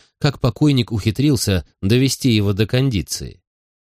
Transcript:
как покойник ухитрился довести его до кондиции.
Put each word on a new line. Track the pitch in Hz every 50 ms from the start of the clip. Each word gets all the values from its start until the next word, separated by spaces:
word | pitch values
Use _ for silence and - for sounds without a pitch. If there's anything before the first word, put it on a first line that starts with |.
| _ _ _ _
как | - 143 - -
покойник | - 123 - - 151 151 139 127 117 - 123
ухитрился | 104 - 113 101 - 135 151 139 - - 104 95 87 - - _ _
довести | 95 98 117 127 135 131 - - - 131
его | 113 107 98 101 98
до | 92 110
кондиции. | - - 127 135 135 107 90 69 - - - 69 60 - - _ _ _ _ _ _ _ _ _ _ _